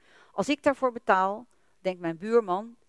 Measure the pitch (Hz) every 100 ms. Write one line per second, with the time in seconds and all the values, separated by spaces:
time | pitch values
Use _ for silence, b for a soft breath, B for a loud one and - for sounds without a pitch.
0 | b b b - 196 294 294 262 254 233
1 | - 190 190 208 247 _ _ _ 185 180
2 | 170 165 208 233 208 180 226 233